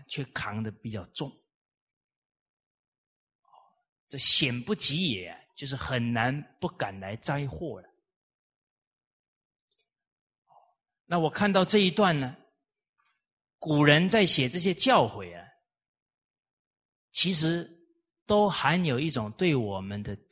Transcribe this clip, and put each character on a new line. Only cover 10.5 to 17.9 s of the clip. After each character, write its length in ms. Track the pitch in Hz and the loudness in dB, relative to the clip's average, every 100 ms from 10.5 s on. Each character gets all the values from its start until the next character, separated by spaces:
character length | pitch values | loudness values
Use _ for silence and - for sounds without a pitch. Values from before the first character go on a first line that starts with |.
| - _ _ _ _ _ | -20 _ _ _ _ _
那 140 | 175 | 0
我 100 | 156 | 0
看 220 | - 208 | 0 2
到 120 | 190 | 2
这 140 | 185 214 | 4 4
一 140 | 185 | 4
段 280 | 160 196 151 | 4 2 2
呢， 160 | 131 170 _ _ _ _ _ _ _ _ _ _ _ _ | -2 -8 _ _ _ _ _ _ _ _ _ _ _ _
古 240 | 160 147 | 0 4
人 260 | 147 147 185 | 6 6 4
在 160 | 226 185 | 4 4
写 240 | - 127 | 2 0
这 100 | 175 | -2
些 140 | 180 | -4
教 300 | 170 262 226 | 0 4 4
诲 360 | 117 - 90 85 | 2 -2 -14 -16
啊， 80 | - _ _ _ _ _ _ _ _ _ _ _ _ _ _ _ _ | -20 _ _ _ _ _ _ _ _ _ _ _ _ _ _ _ _
其 220 | - 175 | 0 0
实 360 | 165 160 170 170 - _ | 2 0 -2 -6 -16 _